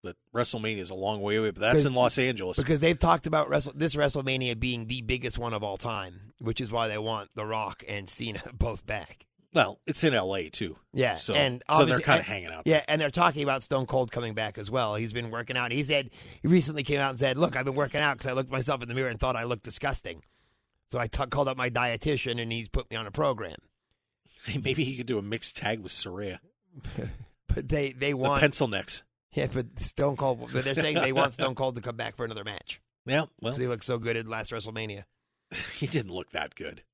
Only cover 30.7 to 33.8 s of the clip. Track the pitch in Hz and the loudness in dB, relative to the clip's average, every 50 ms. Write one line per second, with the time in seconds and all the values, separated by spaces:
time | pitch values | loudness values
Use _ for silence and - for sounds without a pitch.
30.7 | 139 160 156 151 151 139 - 131 131 127 - 139 123 - 135 135 127 - 135 131 | 0 2 2 2 2 2 2 2 4 4 4 2 2 0 0 0 0 0 -2 -2
31.7 | 123 120 101 123 117 113 117 113 113 - 120 113 110 107 98 110 101 87 - - | -2 -4 -6 -6 -6 -4 -6 -8 -4 -6 -6 -6 -6 -6 -6 -8 -8 -10 -10 -12
32.7 | - - _ _ _ _ _ 123 131 151 156 - _ _ - 113 117 120 123 123 | -14 -14 _ _ _ _ _ 0 2 2 2 0 _ _ -4 -4 -2 0 0 -2
33.7 | 120 107 | -2 -2